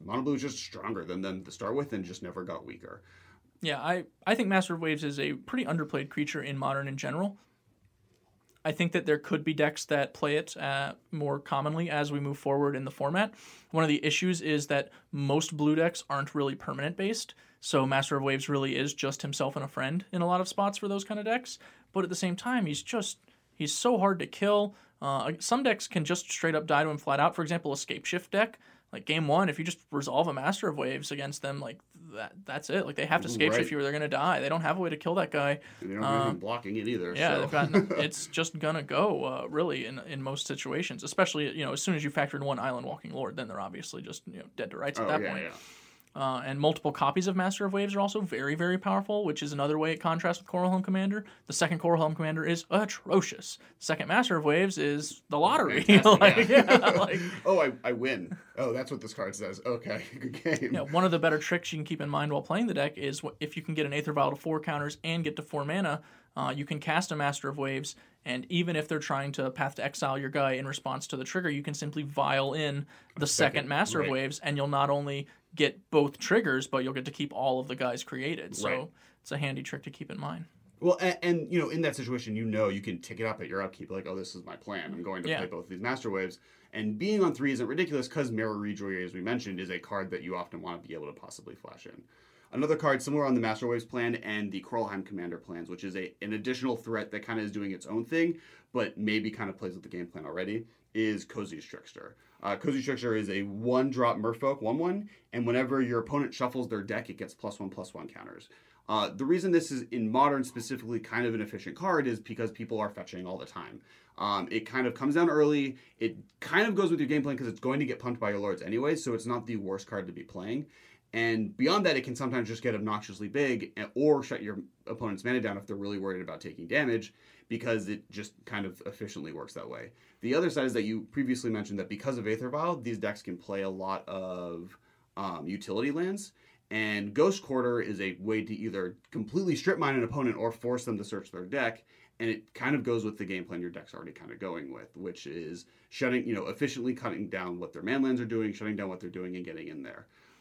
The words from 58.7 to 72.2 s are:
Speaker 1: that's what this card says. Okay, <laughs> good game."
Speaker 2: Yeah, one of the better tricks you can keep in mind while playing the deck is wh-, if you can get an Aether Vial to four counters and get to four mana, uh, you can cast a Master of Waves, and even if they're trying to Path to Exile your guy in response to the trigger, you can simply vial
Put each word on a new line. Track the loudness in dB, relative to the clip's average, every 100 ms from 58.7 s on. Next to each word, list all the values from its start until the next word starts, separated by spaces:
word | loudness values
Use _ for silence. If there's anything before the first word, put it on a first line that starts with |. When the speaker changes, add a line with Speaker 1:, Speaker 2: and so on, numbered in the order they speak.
Speaker 1:
that's | -2 -4
what | -6
this | -8
card | -6 -6 -4
says. | -8 -6
Okay, | -4 -4 -2 -6 -6
<laughs> | -8
good | -8 -4
game." | 0 2 2
Speaker 2:
Yeah, | 0
one | 2 4
of | 6
the | 6
better | 4 4
tricks | 2 -2 0
you | -6
can |
keep | -4 -4
in | 0
mind | 0 2
while | 0
playing | 0 0 0
the |
deck | 2 0 -2
is | -4 -4
wh-, | -8 -6
if | -6 -6
you |
can | -4
get | -2 0
an |
Aether | 0 0
Vial | 2 2
to | 2
four | -2 -2
counters | -2 -2 -4 -4
and | -4 0
get | -2 -4
to |
four | -6 -4
mana, | 0 0 0 -2 -6 -20 _ -4
uh, | -2
you | -2
can | -4 -4
cast | 2 2 2
a | 0
Master | 0 0 -4
of | -2
Waves, | -2 -2 -4 -12 -20 _
and | -6 -6 -2
even | 0 2 0
if | 0
they're | -2
trying | 0 -2 -2
to | -2 -4
Path | -2 -4 -2
to |
Exile | -4 -2 -2 0
your | -2
guy | 2 2
in | 2 -2
response | -6 -6 -6 -6
to | -6
the |
trigger, | -4 -2 0
you | -2
can | -4
simply | -4 -4 -4
vial | -4 2